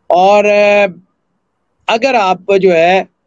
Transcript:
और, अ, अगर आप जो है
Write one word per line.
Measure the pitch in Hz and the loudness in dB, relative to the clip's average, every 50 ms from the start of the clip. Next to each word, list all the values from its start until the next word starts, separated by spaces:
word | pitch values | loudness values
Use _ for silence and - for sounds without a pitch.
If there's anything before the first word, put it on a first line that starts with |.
| _ - | _ -2
और, | - 175 185 196 208 208 202 | 0 0 2 2 2 2 2
अ, | 208 208 208 208 208 208 208 202 196 170 170 _ _ _ _ _ _ _ _ _ _ _ _ _ _ _ _ - | 0 0 0 0 2 2 0 0 -2 -6 -12 _ _ _ _ _ _ _ _ _ _ _ _ _ _ _ _ -8
अगर | - 214 233 226 269 254 | -6 -4 -4 -2 -2 -2
आप | 226 196 185 185 185 - - 196 | -2 -2 -2 -4 -6 -4 -4 -2
जो | 190 180 185 | 0 0 0
है | 175 160 165 175 185 190 - _ _ _ _ | 2 2 2 2 0 -2 -4 _ _ _ _